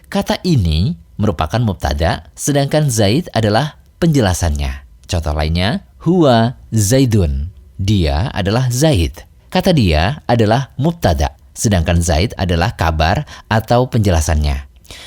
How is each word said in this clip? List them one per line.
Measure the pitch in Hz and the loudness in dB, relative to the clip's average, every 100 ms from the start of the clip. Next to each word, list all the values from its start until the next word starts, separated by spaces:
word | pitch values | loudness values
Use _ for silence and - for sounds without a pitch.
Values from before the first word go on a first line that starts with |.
| - | -8
Kata | 196 196 214 185 | -6 -4 -4 0
ini | 151 85 78 107 170 - - | 0 2 0 -2 -4 -10 -4
merupakan | 107 87 82 113 | -2 0 -2 0
mubtada, | 117 90 - 71 80 120 - - | -2 -2 -4 -2 -2 -2 -8 -10
sedangkan | - 143 139 151 151 | -4 -2 0 0 0
Zaid | 113 101 127 - - | 2 2 0 -2 -2
adalah | 110 107 151 - _ - | 0 2 -2 -6 _ -2
penjelasannya. | 170 143 104 87 87 71 69 65 - - - | 0 2 2 0 -2 -2 -4 -8 -16 -20 -8
Contoh | 90 76 76 | -6 -4 -2
lainnya, | 78 82 95 180 - - - | -2 0 -2 -4 -8 -8 0
huwa | 180 151 117 117 123 - | 2 4 4 2 -2 -4
Zaidun. | 110 101 131 135 110 85 69 78 - - - | -2 2 2 4 2 2 -2 -6 -12 -18 -8
Dia | 98 104 78 71 113 | -2 0 0 0 -4
adalah | - 95 113 131 | -4 -2 0 0
Zaid. | 123 160 117 80 - - - - | 0 2 2 -2 -6 -20 -20 -6
Kata | 185 190 170 | -2 2 2
dia | 98 76 87 151 | 2 2 0 -4
adalah | - 117 104 117 135 - | -2 2 2 2 -2 -4
mubtada, | 143 170 104 73 73 - - | -4 0 0 0 -2 -6 -20
sedangkan | - 117 95 80 85 | -4 0 0 2 0
Zaid | 85 76 110 - | 0 0 -2 -2
adalah | 90 82 92 - | -2 0 0 0
kabar | 82 80 80 98 147 - - | -2 0 0 0 -4 -12 -4
atau | 110 - 120 127 | -2 2 0 2
penjelasannya. | 123 101 82 80 76 73 67 67 - - - | 0 2 2 0 0 0 -2 -8 -20 -20 -20